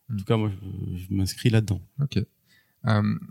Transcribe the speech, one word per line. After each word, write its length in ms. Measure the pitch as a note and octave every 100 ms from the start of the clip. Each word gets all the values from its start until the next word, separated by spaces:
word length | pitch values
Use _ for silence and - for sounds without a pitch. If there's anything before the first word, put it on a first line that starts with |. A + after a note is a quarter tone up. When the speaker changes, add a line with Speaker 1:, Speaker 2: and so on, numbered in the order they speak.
| -
Speaker 1:
En 40 |
Speaker 2:
Hmm. 40 | G#2+
Speaker 1:
tout 60 |
cas, 120 | G2 A2+
moi, 120 | G#2+
je, 460 | F#2+ F#2+ F#2+ F#2 F2+
je 180 | F#2
m'inscris 360 | G2 F#2+ - B2
là-dedans. 320 | A2 G#2+ F2+ - -
Speaker 2:
Ok. 140 | C#3+ B2
Euh, 840 | A#2 _ _ _ _ _ A2+ G#2+ G#2 - -